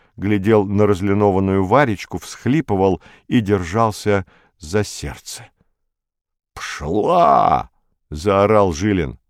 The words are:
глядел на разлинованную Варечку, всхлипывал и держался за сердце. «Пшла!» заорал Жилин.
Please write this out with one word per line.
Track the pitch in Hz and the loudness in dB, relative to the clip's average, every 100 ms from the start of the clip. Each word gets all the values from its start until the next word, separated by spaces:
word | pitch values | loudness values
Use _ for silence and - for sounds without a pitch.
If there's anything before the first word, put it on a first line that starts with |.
| _ - | _ -8
глядел | 95 104 98 107 | -2 0 2 2
на | 101 101 104 | 2 2 2
разлинованную | 95 98 101 104 98 98 98 92 | 2 0 2 2 2 0 0 2
Варечку, | 127 135 98 - 92 | 2 2 -4 -8 -12
всхлипывал | - - 117 156 - 101 98 87 - - - | -12 -8 -2 -2 0 0 2 0 -6 -20 -2
и | 127 | -2
держался | 98 101 85 107 110 - 104 101 - _ _ _ | 0 -2 -2 0 0 -2 -2 -2 -4 _ _ _
за | 78 104 104 | -6 -4 -4
сердце. | - 71 - - - 117 _ _ _ _ _ _ _ _ _ _ | -8 -12 -12 -16 -18 -20 _ _ _ _ _ _ _ _ _ _
«Пшла!» | - - - - 104 147 175 160 67 - 65 - _ _ _ _ | -16 -12 -10 -4 -2 0 2 4 4 2 0 -2 _ _ _ _
заорал | 76 98 98 104 107 98 | -6 0 2 4 4 2
Жилин. | 80 107 95 69 - | 0 0 0 -2 -8